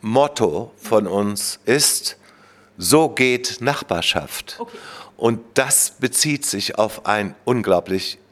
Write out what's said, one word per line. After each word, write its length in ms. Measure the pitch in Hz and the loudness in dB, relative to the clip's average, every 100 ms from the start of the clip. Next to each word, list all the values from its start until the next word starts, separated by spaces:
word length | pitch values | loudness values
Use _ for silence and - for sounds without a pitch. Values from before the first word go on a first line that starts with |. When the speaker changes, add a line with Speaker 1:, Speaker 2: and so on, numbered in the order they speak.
Speaker 1:
Motto 680 | 107 120 143 143 107 78 117 - | 2 2 2 2 0 0 -8 -14
von 280 | - 113 101 | 0 2 2
uns 540 | 98 101 101 - - - | 0 -2 -4 -8 -8 0
ist, 520 | 131 143 - - - _ _ - _ _ - | 2 2 0 -6 -12 _ _ -20 _ _ -10
"So 320 | 90 143 160 | 4 4 4
geht 480 | 160 127 123 123 - | 2 2 2 -2 -4
Nachbarschaft." 960 | 120 139 - 85 - - - - - - | -2 -2 -2 -2 0 -2 -4 -12 -12 -14
Speaker 2:
Okay. 200 | 233 - - - - - | -14 -14 -18 -18 -20 -2
Speaker 1:
Und 240 | 113 113 - - | 0 0 -2 0
das 360 | 135 - - - | 2 2 0 -2
bezieht 460 | 123 - 156 143 - | -4 0 -2 -2 -4
sich 320 | 98 - - | -4 -6 0
auf 280 | 107 - - | -2 -2 -2
ein 300 | 107 101 - | -2 -2 -6
unglaublich 760 | - 123 104 90 - 95 - - _ | -2 0 4 2 2 -4 -4 -12 _